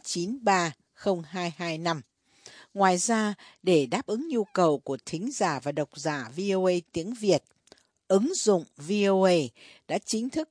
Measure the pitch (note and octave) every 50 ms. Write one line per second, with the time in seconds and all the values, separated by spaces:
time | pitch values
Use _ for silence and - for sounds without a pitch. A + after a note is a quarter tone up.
0 | - - - F3 E3+ G3 B3 C#4 A3+ G#3 G3 F#3 F3 D#3+ C#3 _ _ _ _ -
1 | - G3+ F#3+ E3+ D#3+ D3 F#3 F#3 F3 E3+ D#3 - F3 E3+ D#3+ D#3 E3+ E3+ E3 D3
2 | B2 _ _ _ _ _ _ _ - - - - - _ - G3 G3 F#3+ F3+ F3+
3 | - - A#3 A3 G#3+ G#3 G3+ - - - - _ - F3+ F3+ D#3 C#3 A#2+ A#2+ D3+
4 | E3+ - G#3 A3+ D4+ E4+ C4+ A#3 G3+ - - - F3+ D#3+ D3 C#3 - - C3+ B2+
5 | - - - D#3+ G3 C4 C#4+ - G3 F3 D3 C3 B2 C#3+ D3 D#3+ D3 - - D3+
6 | C#3 D#3+ D3 C#3+ B2 A2+ C3 E3 G3 G3+ F#3+ F#3+ F#3 F#3 F3+ F3 E3+ _ - E3+
7 | D#3+ G3+ B3 A3+ G#3+ G3+ F3 C#3 _ _ _ _ _ _ - _ _ _ _ _
8 | _ - F#3+ G3 A3 D#4 F#4+ - - G#3+ G3+ F3 D3+ _ _ - C#3+ D#3 G#3 G#3
9 | G3+ G3 G3 F#3+ F#3+ F#3 F3+ E3+ C#3+ A#2+ - - - - - - _ - D3+ G#3
10 | - - - A3 A#3 C4 - D#4 D#4 _